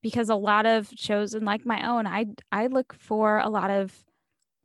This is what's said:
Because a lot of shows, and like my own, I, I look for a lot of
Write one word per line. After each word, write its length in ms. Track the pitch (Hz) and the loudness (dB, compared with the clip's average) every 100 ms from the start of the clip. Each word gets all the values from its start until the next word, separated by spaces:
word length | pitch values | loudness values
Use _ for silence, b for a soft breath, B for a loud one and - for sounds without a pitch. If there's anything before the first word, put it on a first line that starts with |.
Because 280 | 226 240 220 | -4 -2 0
a 60 | 214 | 0
lot 300 | 208 208 220 | 4 4 4
of 240 | 226 208 - | 2 0 -12
shows, 380 | - 208 208 | -2 -2 -2
and 120 | 214 214 | -4 -2
like 200 | 214 240 | -2 -2
my 200 | 214 - | -4 -2
own, 220 | 240 208 | -2 -2
I, 200 | 185 214 208 - | -4 -6 -8 -4
I 160 | 196 240 | -2 0
look 260 | 262 254 - | -2 -4 -10
for 420 | - 214 214 214 | -4 0 2 2
a 100 | - | 0
lot 220 | 214 190 | 0 0
of 340 | 196 196 - _ _ _ _ _ _ | -2 -2 -8 _ _ _ _ _ _